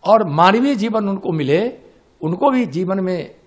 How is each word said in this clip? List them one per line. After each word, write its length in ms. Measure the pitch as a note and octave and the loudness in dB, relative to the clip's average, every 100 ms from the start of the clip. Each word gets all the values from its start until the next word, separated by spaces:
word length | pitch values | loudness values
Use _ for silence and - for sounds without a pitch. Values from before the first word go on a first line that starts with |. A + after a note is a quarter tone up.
| - | 4
और 200 | A3 G#3 | 2 2
मानवीय 460 | D3 F3+ G#3+ C4+ | 4 4 4 0
जीवन 340 | B3+ A3 A3 G3+ | 0 -2 -2 -2
उनको 240 | G3 F#3+ | -4 -4
मिले, 360 | D#3+ C3+ D#3 A#3 - - _ _ _ | -4 0 0 0 -8 -20 _ _ _
उनको 300 | D#3 F3 C#4 | -6 0 0
भी 160 | B3+ A3 | 2 -2
जीवन 340 | D3 F3+ F#3+ | -4 -4 -2
में 340 | F#3 F3+ C#3+ - | -4 -6 -8 -16